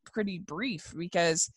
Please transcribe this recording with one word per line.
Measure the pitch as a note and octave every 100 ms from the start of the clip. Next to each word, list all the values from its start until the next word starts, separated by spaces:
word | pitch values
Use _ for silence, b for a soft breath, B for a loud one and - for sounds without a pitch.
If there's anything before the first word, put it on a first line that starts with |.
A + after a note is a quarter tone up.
| -
pretty | - G3+ F3+
brief | F#3 D3+ B3+ E3 - -
because | F3 F3+ E3+ D#3+ -